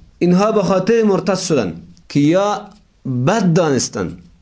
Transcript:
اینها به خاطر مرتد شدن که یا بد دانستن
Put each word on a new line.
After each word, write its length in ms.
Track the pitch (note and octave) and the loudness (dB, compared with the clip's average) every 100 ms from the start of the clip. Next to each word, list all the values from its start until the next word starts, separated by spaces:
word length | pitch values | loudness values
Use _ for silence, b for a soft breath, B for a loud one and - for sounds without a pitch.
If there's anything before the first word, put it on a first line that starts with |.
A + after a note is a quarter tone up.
| - - | -16 -2
اینها 340 | F3 F3+ G#3+ | 2 2 2
به 100 | G#3+ | 0
خاطر 400 | F3+ F#3+ F#3 A#3 | 0 0 2 2
مرتد 360 | G#3+ F#3 E3 F#3 | 2 0 0 -4
شدن 440 | - D3 F#2 D#2 - - - | -2 -2 -2 -6 -16 -20 -6
که 120 | C#3+ | 0
یا 400 | D3 F3+ G3+ G3+ - - _ _ C#3 B2 B2+ | 2 2 0 -4 -10 -20 _ _ -6 -2 0
بد 260 | A3+ F#3 | 2 2
دانستن 680 | E3 D#3+ B2+ - - E2 - - _ | 2 2 0 -2 -6 -8 -10 -20 _